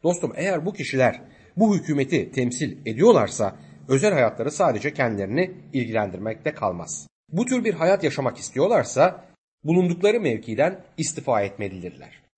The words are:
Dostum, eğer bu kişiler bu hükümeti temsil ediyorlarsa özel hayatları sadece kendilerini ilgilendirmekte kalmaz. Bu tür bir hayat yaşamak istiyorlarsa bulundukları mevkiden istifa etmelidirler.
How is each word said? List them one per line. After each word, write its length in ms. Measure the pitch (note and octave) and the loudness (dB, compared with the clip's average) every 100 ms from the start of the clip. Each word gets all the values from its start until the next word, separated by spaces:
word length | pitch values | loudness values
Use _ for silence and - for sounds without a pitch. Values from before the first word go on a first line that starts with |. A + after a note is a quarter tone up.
Dostum, 300 | E3 F3 D3 A2 | 0 -2 -4 -4
eğer 300 | F3+ F3 E3 | -2 -2 -4
bu 60 | |
kişiler 500 | - C#3 C3+ B2 - - - - - | -6 -4 2 2 2 -12 -20 -14 2
bu 200 | G#3+ G3 | 4 4
hükümeti 560 | - C#3+ C3+ D3+ F#2 | 2 -2 2 0 0
temsil 440 | - B2 B2 D3 - - | -2 -2 0 -6 -4 -8
ediyorlarsa 680 | A2+ G3+ F#3+ G#2 - G#2 - - - - | 4 6 6 4 0 -2 -4 -20 -20 -2
özel 240 | C3 G#3 | 2 2
hayatları 380 | E3+ A#2 - A#2 | 4 2 0 -6
sadece 440 | D3 F3 A2+ B2+ | 0 0 2 -4
kendilerini 600 | D3 B2+ G#2 G2 B2 F#3 F#3 - | -2 -2 -2 -4 -2 -2 -4 -6
ilgilendirmekte 840 | C3+ A#2 A2 G#2 F2+ G#2+ A2 - | -4 -2 -2 -2 -4 -8 -6 -6
kalmaz. 520 | D3 G#2 F2 E2 - - _ _ | -4 -4 -4 -10 -12 -14 _ _
Bu 180 | D#3+ B3 | -4 0
tür 180 | B3+ | 0
bir 100 | A3 | -2
hayat 300 | F3 E3 G3 | 0 2 2
yaşamak 320 | D#3 C3 C3 - | 0 -2 -4 -4
istiyorlarsa 880 | - B2+ F3 A3 B2+ B2 E3+ - - _ _ _ | -10 0 2 2 0 2 2 2 -18 _ _ _
bulundukları 560 | D3 F3 F3+ E3+ G3 A#3 | 0 2 2 2 2 2
mevkiden 640 | F#3 A2 - G#2+ D#3 F#3+ - - | 0 -4 -4 0 0 0 -16 -8
istifa 460 | D#3+ - - A2+ | -6 -6 -2 0
etmelidirler. 800 | G2+ - G2+ F#2 F2 C2+ C#2 - _ | 0 -4 -10 -8 -14 -14 -20 -20 _